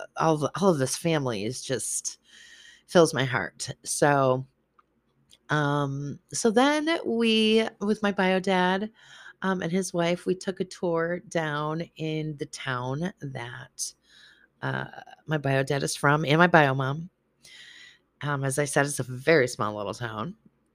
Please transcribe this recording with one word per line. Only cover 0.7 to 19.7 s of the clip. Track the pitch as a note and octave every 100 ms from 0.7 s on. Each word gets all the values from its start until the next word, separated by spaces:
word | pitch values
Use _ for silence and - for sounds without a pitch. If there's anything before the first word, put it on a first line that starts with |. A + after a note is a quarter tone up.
| D#3
this | C3 -
family | E3+ D#3+ C3 G#2+
is | G#2+ B2+
just | - C3 - - - - _ - - - - - _
fills | F#3 D#3+ C#3+
my | C3
heart. | A#2+ F2 - - -
So, | - - D3+ C#3+ C3+ C3 C3+ _ _ _ _ _ _ _ _ _ -
um, | D3+ C#3+ D3 C#3+ C#3 C#3+ - _
so | - A#3
then | G#3+ C4+ D4+ D4+ E4+
we, | - A3+ A#3 A3 G#3+ A3 A3 -
with | G3+ G#3+
my | G3+
bio | F#3+ F#3 F#3+
dad, | F#3+ F#3 F3+ F#3+ G#3+ - - - - -
um, | F#3+ F#3
and | F3
his | F#3 F#3
wife, | F3 E3+ F3 -
we | F#3
took | - F#3
a | F#3
tour | - F3 E3 E3 F3 -
down | E3+ D#3 D3 D3+ D#3 E3+ -
in | D#3 D#3 D#3 D3
the | D3+
town | - - B2+ B2+ C3+ F3+ -
that, | C#3+ C3 A#2+ B2+ C3 - - - _ - - _ _ _
uh, | C#3 C3 C3 - - - -
my | D#3
bio | C#3 C3+
dad | C3+ C#3+
is | D3+ -
from | D3 D3 D3+
and | D#3
my | F3
bio | E3+ C#3+ C3+
mom. | C3+ D3 E3+ _ _ _ - - - - - _ _ _
Um, | C#3+ C#3+
as | C3+ C3+
I | D3
said, | D3+ C#3+
it's | C#3+
a |
very | B2 B2+ C3+ E3 B2
small | - G#2+